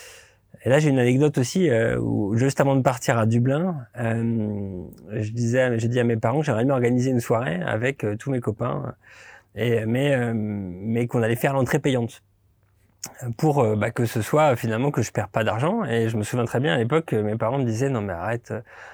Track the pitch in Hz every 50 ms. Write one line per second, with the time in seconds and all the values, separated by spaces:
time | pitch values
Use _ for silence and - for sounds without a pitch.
0 | - - - - - - _ _ _ _ - - - 113 131 156 156 147 135 127
1 | 120 123 127 135 151 147 - 135 123 - - 190 180 156 151 - 113 117 123 120
2 | 117 113 113 110 104 98 113 113 131 139 - - 139 139 135 135 123 139 123 123
3 | - - 123 117 110 110 117 120 120 131 135 151 180 190 165 139 120 - - 113
4 | 120 113 113 117 117 117 117 113 107 107 104 101 101 98 92 87 78 - - -
5 | 67 87 107 110 107 107 113 120 120 113 120 131 127 127 117 113 117 110 117 123
6 | 117 120 117 110 120 113 127 156 151 143 110 110 123 143 139 127 120 120 123 123
7 | 127 135 127 120 - - 120 113 - 76 82 - - - 110 110 120 135 139 -
8 | - 104 104 113 - 139 135 123 - 117 107 - 120 131 147 139 131 - - -
9 | _ - - - - - - - _ _ - 107 110 120 117 117 110 110 117 127
10 | 143 143 135 123 120 117 113 110 107 104 104 101 95 90 87 92 101 113 113 117
11 | 123 117 - 120 113 113 113 - - 143 135 135 123 - - 143 - 147 131 120
12 | 117 113 - - _ _ _ _ _ _ _ _ _ _ _ _ _ _ _ _
13 | - - - - 123 120 113 - 156 156 139 143 117 107 107 104 101 117 - -
14 | 117 113 - 117 104 - - 151 156 147 123 - - 113 107 113 135 147 - 135
15 | 107 - - 117 98 - - 117 107 104 98 110 139 170 220 233 190 123 117 117
16 | 113 113 117 107 104 - - 127 113 - - 120 139 160 165 127 113 120 151 165
17 | - - - 110 104 104 107 110 110 113 135 139 127 117 110 113 139 139 131 110
18 | 101 98 87 85 92 110 120 120 - - 110 110 - - - - - -